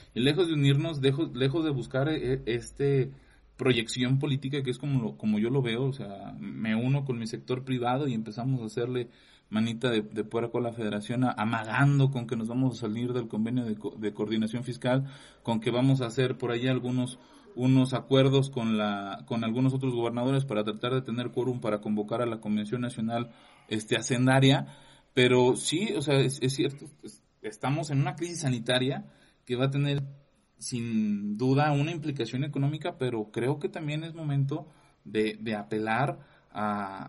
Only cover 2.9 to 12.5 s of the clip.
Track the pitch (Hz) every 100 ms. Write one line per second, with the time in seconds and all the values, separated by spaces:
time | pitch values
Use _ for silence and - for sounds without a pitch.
2.9 | 139 123 - _ _ _ - 127 120 113
3.9 | 127 127 135 147 135 135 143 131 123 151
4.9 | 135 107 104 107 107 113 139 123 113 135
5.9 | 131 101 98 101 104 101 - 110 110 127
6.9 | 139 139 117 113 107 - 127 131 127 120
7.9 | 127 147 110 110 110 127 131 110 - 120
8.9 | 123 117 - _ - - 107 113 113 127
9.9 | 110 107 110 104 117 117 120 120 110 107
10.9 | 104 104 120 127 113 107 117 110 117 139
11.9 | 143 135 131 113 117 110